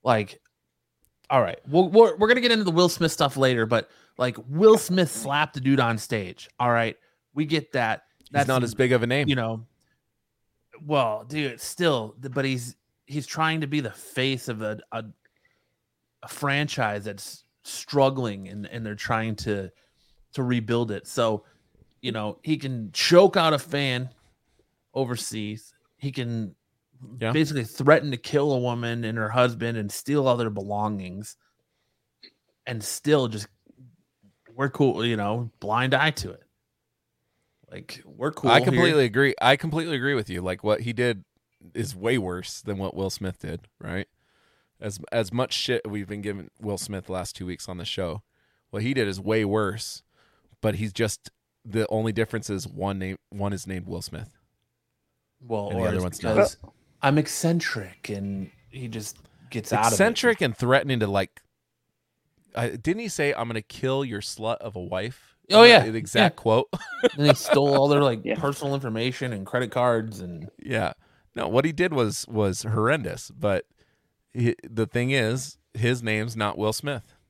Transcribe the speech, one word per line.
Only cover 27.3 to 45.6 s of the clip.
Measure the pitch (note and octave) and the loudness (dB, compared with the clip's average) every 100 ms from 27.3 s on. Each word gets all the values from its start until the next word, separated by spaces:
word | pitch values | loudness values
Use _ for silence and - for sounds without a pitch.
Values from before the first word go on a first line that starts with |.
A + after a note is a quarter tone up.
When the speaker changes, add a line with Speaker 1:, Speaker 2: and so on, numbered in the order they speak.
Speaker 1:
basically | C#3 D3+ D3 | 0 0 -2
threaten | A2+ - C#3 D#3 D3 | -6 0 4 4 2
to | B2 | -8
kill | - D3 D3 | -2 0 2
a | C3 | 0
woman | B2 A#2+ A#2 A#2 | 0 -2 -4 -4
and | A2+ A2+ | -4 -4
her | G#2+ | 0
husband | B2 B2 A2+ A#2 A2+ | 2 2 2 -4 -4
and | G2+ | -6
steal | - - D3 C3 | -8 -2 2 2
all | A#2+ | 2
their | A2+ | 0
belongings, | G2+ G2 G#2 G#2+ G2+ F#2 F#2 G#2+ - _ _ _ _ _ _ _ _ - _ _ _ - | -4 -6 -2 -2 -4 -8 -12 -14 -18 _ _ _ _ _ _ _ _ -20 _ _ _ -10
and | A#2 | -8
still | G2 - D3 D3 B2 | -8 -6 2 2 2
just, | G#2+ G2+ _ _ _ B2+ _ _ _ _ _ _ | -4 -10 _ _ _ -20 _ _ _ _ _ _
we're | B2 C#3 | -4 -4
cool, | - C3+ F#2 | 2 2 4
you | A#2 A2 | -2 0
know, | G2+ A#2 A#2 _ | -2 -2 -6 _
blind | G2+ A2+ C3 | -2 0 2
eye | C3+ D#3 | 2 2
to | - F#2+ | -2 -10
it. | - _ _ _ _ _ _ _ _ _ _ _ _ _ | -12 _ _ _ _ _ _ _ _ _ _ _ _ _
Like, | F#2 F2 - | -18 -16 -18
we're | - - C#3 | -20 -6 -6
cool | - B2+ | 0 4
Speaker 2:
I | C3 | 6
Speaker 1:
here. | |
Speaker 2:
completely | B2+ C3+ E3+ D3+ | 6 4 4 4
agree. | B2 A2 C#3 - | 4 4 2 4
I | A#2 D3 | 4 4
completely | E3 D3+ E3 C#3+ | 0 -4 -4 -4
agree | C3 | -2
with | C3+ G2+ | -2 -4
you. | F2 | -6
Like, | F#2 F2+ | -4 -4
what | G#2 G#2+ | 0 0
he | A#2 | 0
did | A2+ B2 G#2 - _ _ _ E2+ | 0 0 -2 -10 _ _ _ -12
is | - A2+ | -8 -8
way | F#2+ A2 B2+ | -4 -2 0
worse | F#2 F2+ - - | -2 -6 -10 -12
than | - G2 | -8 -6
what | F#2+ | -6
Will | - F#2+ | -4 -6
Smith | - F#2+ - | -4 -8 -8
did, | E2 E2+ _ _ | -10 -12 _ _
right? | - F2+ G2 _ _ _ _ _ _ _ | -10 -10 -10 _ _ _ _ _ _ _
As, | G#2 G2+ - | -12 -12 -4
as | A#2 G2 | -4 -2
much | A#2 B2+ | -4 -4
shit | - | -4